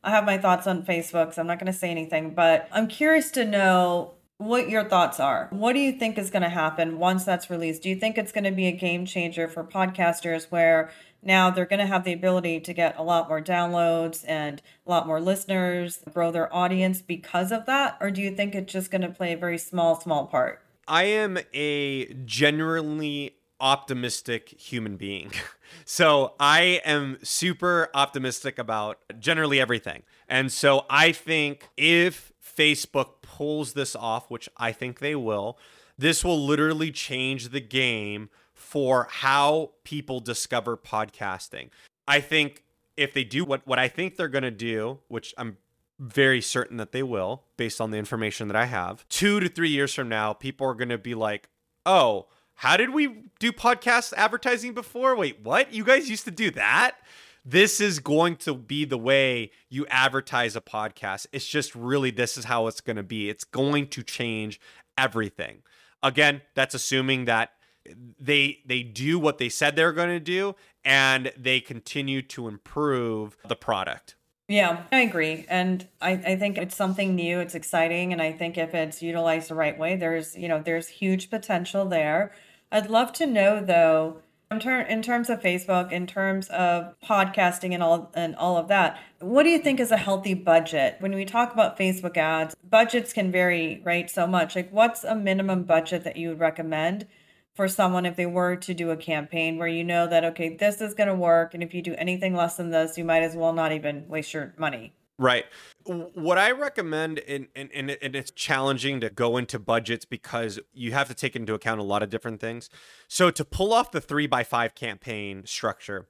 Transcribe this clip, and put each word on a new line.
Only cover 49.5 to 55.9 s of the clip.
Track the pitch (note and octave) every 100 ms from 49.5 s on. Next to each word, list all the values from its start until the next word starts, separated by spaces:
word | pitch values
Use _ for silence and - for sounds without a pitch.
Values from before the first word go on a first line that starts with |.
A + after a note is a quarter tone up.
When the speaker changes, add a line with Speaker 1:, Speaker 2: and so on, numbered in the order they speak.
| E3 E3
Speaker 2:
years | C#3+ C#3
from | - B2
now, | A2 G#2+
people | G#2+ C3+ C3 C3+
are | A#2
gonna | A#2+ A#2+
be | A#2+ A#2
like, | A2 G#2 _ _ _ _ -
"Oh, | F#3 B2+ G2+ - _ _ _
how | C3 F3
did | B3
we | C#4+ C#4+ A3 A#3 _
do | A3+
podcast | A3+ A#3 A#3+ B3 A#3+ A#3 -
advertising | A3 A#3 C4 A#3+ A#3+ A#3
before? | G#3 A#3 C4 B3
Wait, | D#3 A2
what? | G#2+ E3+ C#4
You | G#3+
guys | G#3+